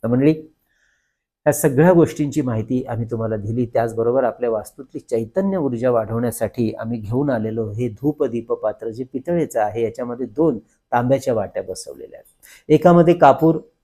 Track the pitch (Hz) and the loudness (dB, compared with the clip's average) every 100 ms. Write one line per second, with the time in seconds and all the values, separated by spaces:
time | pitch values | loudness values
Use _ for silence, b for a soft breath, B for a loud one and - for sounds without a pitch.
0 | 113 123 139 160 - _ _ _ _ _ | 0 2 4 2 -4 _ _ _ _ _
1 | _ _ _ _ - 143 156 131 165 175 | _ _ _ _ -2 0 0 4 4 6
2 | 156 - 147 143 127 113 107 127 127 113 | 4 2 -4 -2 -2 -4 -2 -4 -4 -6
3 | 113 117 113 110 104 117 117 120 117 110 | -6 -4 -4 -4 -4 -4 -2 -2 -2 -2
4 | 117 127 123 110 120 110 104 _ 139 151 | 0 2 0 -2 -2 -4 -6 _ -16 -16
5 | - 117 113 - 196 190 139 120 127 120 | -6 -4 -2 -2 -2 0 -2 0 0 0
6 | 107 117 120 - 110 - 110 - 113 117 | 0 -2 -4 -2 -6 -2 -2 -2 -8 -8
7 | 98 123 143 120 110 110 107 104 123 104 | -4 -2 0 -2 -4 -4 -6 -4 -6 -2
8 | 143 151 135 117 113 117 107 104 110 110 | -4 -2 -4 -4 -6 -4 -4 -4 -10 -10
9 | 127 131 131 175 156 117 104 107 113 113 | -10 -10 -4 -2 -2 -2 -2 -2 -4 -4
10 | 123 120 123 104 160 175 _ _ _ 120 | -8 -8 -8 0 0 0 _ _ _ -2
11 | 123 135 131 113 95 - 95 92 - 69 | 2 0 0 -2 -2 -6 -8 -10 -12 -16
12 | - - - _ b b b 151 180 175 | -18 -20 -20 _ b b b 4 6 6
13 | 170 175 143 131 160 160 - _ | 6 6 6 6 4 2 -4 _